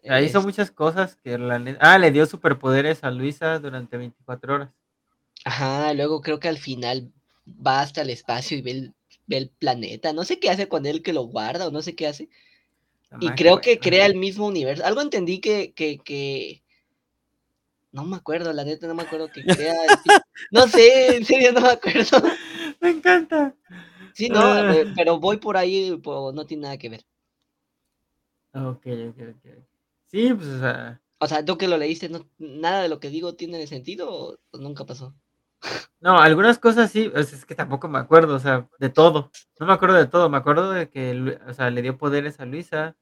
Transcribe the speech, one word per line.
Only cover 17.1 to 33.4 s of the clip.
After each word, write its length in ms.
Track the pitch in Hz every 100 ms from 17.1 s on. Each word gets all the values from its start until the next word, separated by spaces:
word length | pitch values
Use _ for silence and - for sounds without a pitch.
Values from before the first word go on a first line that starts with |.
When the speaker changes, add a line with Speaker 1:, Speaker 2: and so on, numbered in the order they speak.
| _ _ _ _ _ _ _ _
Speaker 2:
no 120 | 135 160
me 120 | 185
acuerdo, 360 | - 160 170
la 100 | 151 143
neta, 200 | 156 165
no 80 | 165
me 60 |
acuerdo 280 | 165 160 160
que 120 | -
crea 300 | 139 170 151 165 165
el 120 | 403
pi-, 80 | - 403 - -
Speaker 1:
<laughs> 140 | -
Speaker 2:
no 160 | 214 247
sé, 480 | 240 233 262 254 247
en 80 | 208
serio, 260 | 262 247
no 80 | 247
me 80 | 247
acuerdo. 520 | 240 - - - 214 262 - - 330 330 285
Speaker 1:
Me 80 | 349
encanta. 640 | 320 359 359 311 311 277 - _ 180 - _ 190
Speaker 2:
Sí, 160 | - 233
no, 120 | 208
Speaker 1:
Ah. 260 | 220 208 208
Speaker 2:
pe-, 180 | 160 156 185
pero 240 | 165 170
voy 180 | 180 208
por 200 | 214 190
ahí, 400 | 180 190 190 165
po-, 340 | 151 139 135
no 120 | 143 151
tiene 180 | 156
nada 140 | 143 135
que 120 | 120
ver. 160 | 110 _ _ _ _ _ _ _ _ _ _ _ _ _ _ _
Speaker 1:
Ok, 320 | 135 131 127 127 117 117
ok, 0 |
ok, 100 | 117 117 -
ok. 280 | 123 117 _ _ _ _ _
Sí, 260 | 196 240
pues, 140 | 220 151
o 120 | 131
sea 400 | 131 123 117 120 _ _
Speaker 2:
O 80 | 147
sea, 180 | 156 151
tú 100 | 175
que 100 | 185
lo 100 | 165
leíste, 320 | 151 165 175
no, 180 | 165 160 _
¿nada 420 | 156 139 165 196
de 80 | 175
lo 100 | 147
que 100 | 147
digo 240 | 151 175
tiene 320 | 170